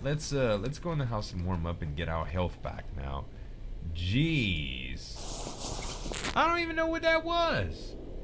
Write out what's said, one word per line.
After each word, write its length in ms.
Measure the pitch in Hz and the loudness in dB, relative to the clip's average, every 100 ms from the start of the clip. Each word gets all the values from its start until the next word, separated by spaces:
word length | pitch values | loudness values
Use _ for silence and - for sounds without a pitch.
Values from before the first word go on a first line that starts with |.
let's, 280 | 131 151 - | 0 0 2
uh, 240 | 143 123 104 | 4 4 4
let's 160 | 120 147 | 0 -2
go 140 | 170 | -2
in 60 | 160 | 0
the 80 | 123 | 0
house 260 | 110 104 | 0 -2
and 120 | 90 | -2
warm 220 | 87 87 85 | 0 0 0
up 160 | 85 | -2
and 140 | 76 73 | -2 -2
get 120 | 80 | 0
our 180 | 80 73 | 0 0
health 360 | 90 85 - | 2 0 0
back 220 | - 60 - 71 | -6 -6 -6 -6
now. 280 | 69 69 67 - - - - - - | -4 -4 -6 -10 -10 -8 -8 -6 -4
Jeez. 1200 | 82 90 117 160 156 107 80 69 65 65 65 - - - - - - - - - - - - - - | -2 2 4 4 4 2 0 -2 -4 -6 -6 -8 -8 -6 -6 -6 -6 -6 -4 -4 -4 -2 -2 0 4
I 100 | 311 | 4
don't 140 | 339 | 4
even 160 | 330 320 | 2 2
know 100 | 330 | 2
what 160 | 330 | 4
that 220 | 330 320 | 4 4
was, 720 | 330 339 330 202 82 - - - - - | 4 4 4 2 0 -4 -8 -8 -8 -8